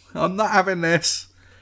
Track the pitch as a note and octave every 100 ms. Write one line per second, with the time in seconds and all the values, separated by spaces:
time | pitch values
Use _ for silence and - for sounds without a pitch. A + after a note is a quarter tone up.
0 | _ D#3+ E3 F#3+ G#3 G3+ F#3+ F3+ E3 E3+
1 | - - - _ - -